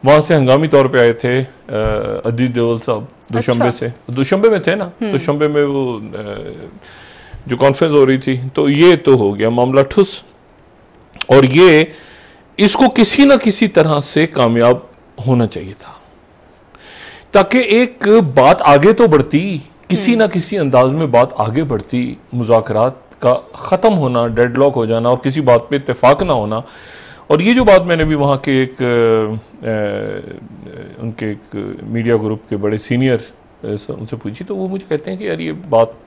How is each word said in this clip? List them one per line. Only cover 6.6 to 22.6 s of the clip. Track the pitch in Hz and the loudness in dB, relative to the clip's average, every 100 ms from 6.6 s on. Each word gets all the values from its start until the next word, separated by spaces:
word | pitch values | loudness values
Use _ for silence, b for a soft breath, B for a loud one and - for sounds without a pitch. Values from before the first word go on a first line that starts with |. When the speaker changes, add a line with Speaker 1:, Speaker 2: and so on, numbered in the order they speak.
| - - B B B B B B - | -20 -20 B B B B B B -8
Speaker 1:
जो | 123 | 0
conference | 139 135 165 | 2 2 2
हो | 147 | 4
रही | 135 135 | 4 2
थी, | 135 127 131 | -2 -6 -6
तो | - 147 | -2 0
ये | 143 175 170 | 4 4 4
तो | 156 127 | 4 2
हो | 101 | 2
गया | 101 110 | 0 -2
मामला | 120 123 135 | 0 2 2
ठुस। | 135 - 196 - - _ _ _ _ _ _ _ _ - - | 2 0 -2 -4 -18 _ _ _ _ _ _ _ _ -16 2
और | 131 | 4
ये, | 131 139 185 151 156 B B B B B B - | 4 6 6 6 2 B B B B B B -2
इसको | 208 - 262 | 0 2 0
किसी | - 202 - | 2 0 4
ना | 277 262 | 4 4
किसी | 226 196 214 | 2 0 0
तरह | 175 156 147 | 2 2 0
से | 135 147 160 | -2 -2 -2
कामयाब | 156 117 117 117 123 - _ _ - 113 | 0 0 4 2 2 -4 _ _ -10 -2
होना | 123 110 | 0 -2
चाहिए | 87 95 | -6 -14
था | 101 - - _ _ _ _ _ _ _ B B B B B B | -18 -20 -20 _ _ _ _ _ _ _ B B B B B B
ताकि | 202 190 254 | 0 2 0
एक | 226 220 247 - 196 220 165 131 | 2 2 0 -2 2 4 4 4
बात | 131 180 | 4 4
आगे | 160 143 175 | 4 6 4
तो | 220 233 | 4 4
बढ़ती, | 151 - 151 196 165 - _ _ | 4 2 -2 -4 -8 -12 _ _
किसी | 185 196 | -2 0
Speaker 2:
हम्म। | 233 | 0
Speaker 1:
ना | 214 | 0
किसी | 185 165 202 | -2 -6 -4
अंदाज | 143 127 131 | 2 2 2
में | 151 156 | 0 0
बात | 120 127 - | 2 2 -2
आगे | 110 120 | -4 -4
बढ़ती, | 151 110 - 123 123 117 _ | -4 -6 -4 -6 -6 -10 _
मुज़ाकरात | 123 113 113 | -8 2 0